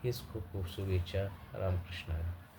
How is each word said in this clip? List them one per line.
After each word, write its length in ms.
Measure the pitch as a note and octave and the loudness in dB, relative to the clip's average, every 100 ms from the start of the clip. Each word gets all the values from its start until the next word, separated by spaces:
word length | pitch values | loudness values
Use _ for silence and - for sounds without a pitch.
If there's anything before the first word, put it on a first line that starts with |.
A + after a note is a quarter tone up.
हीच 180 | B2+ A#2+ | 0 -2
खूप 220 | - A2 F#2+ | -4 -6 -4
खूप 180 | G2 F#2 | -4 -4
शुभेच्छा. 540 | - G2 F#2 F2 F#2+ G2 - - | -2 4 4 4 2 0 -4 -8
रामकृष्ण 600 | - F#2+ F2+ - - - | 0 2 2 0 -6 0
हरी. 340 | E2 E2 F2 - | 0 0 -2 -10